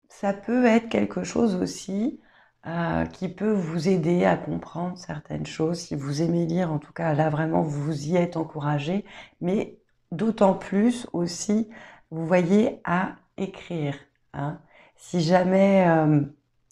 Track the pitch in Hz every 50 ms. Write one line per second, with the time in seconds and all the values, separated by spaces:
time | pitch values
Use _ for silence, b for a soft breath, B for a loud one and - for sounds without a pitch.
0 | _ _ - - - 202 196 202 - - 233 254 247 233 220 233 226 226 - 202
1 | 208 196 - 180 180 175 - 226 233 226 185 180 185 175 - - - - 190 196
2 | 214 277 B B B B B B B B B _ - 160 165 170 170 165 165 165
3 | 165 160 - - 185 180 - - 202 214 214 202 175 156 165 175 147 190 190 180
4 | 151 165 175 175 190 190 175 - - - 156 170 - - - 156 175 180 180 -
5 | - - 160 151 - - 151 151 151 151 - - 156 160 175 170 - - 160 151
6 | 135 139 143 143 165 165 170 170 170 165 170 180 185 165 156 147 - - - -
7 | 170 165 151 143 156 160 151 147 160 160 160 175 170 156 147 143 143 151 165 139
8 | 139 147 175 180 175 170 - 165 160 156 - 156 143 147 147 143 143 151 185 202
9 | B B B B B B B _ - 175 185 220 - - - - _ _ _ _
10 | _ _ - 156 208 226 220 - 208 196 185 180 - - - 196 208 240 240 -
11 | - - - 170 175 175 175 - - - 208 214 226 B B B B B B B
12 | B _ 160 160 165 160 185 180 180 165 190 208 220 269 - - - 170 170 180
13 | 190 254 277 - _ _ _ - 190 190 - - - - 175 165 147 143 143 -
14 | - _ _ _ _ _ - 143 139 147 156 - b b b b b b b _
15 | - - - 180 160 156 180 180 180 180 185 190 196 196 196 190 185 175 165 160
16 | 156 151 151 147 139 143 - _ _ _ _ _ _ _